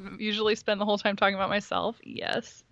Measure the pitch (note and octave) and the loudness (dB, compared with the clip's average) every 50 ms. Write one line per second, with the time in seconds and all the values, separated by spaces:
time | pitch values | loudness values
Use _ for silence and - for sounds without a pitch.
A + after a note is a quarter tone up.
0 | F#3+ G3 - - G#3+ G#3+ G#3 G#3 A3 G#3+ G#3 G#3 - - G#3 G3 G#3 G#3+ G#3 G3+ | -4 -10 -10 -6 -2 -2 0 2 2 2 2 2 0 -2 0 0 2 2 2 2
1 | - G#3+ G3+ G3 G#3 G3 G3 F#3+ F#3+ F#3 G3 G#3 G3 - - - E3+ G3+ A3+ - | 2 0 2 4 4 2 4 2 0 0 0 -2 -2 -2 -2 -2 -2 -2 -4 -8
2 | - - - - - - - - A#3 - - - - _ | -12 -14 -12 -8 -4 -2 -2 -2 -4 -6 -12 -20 -20 _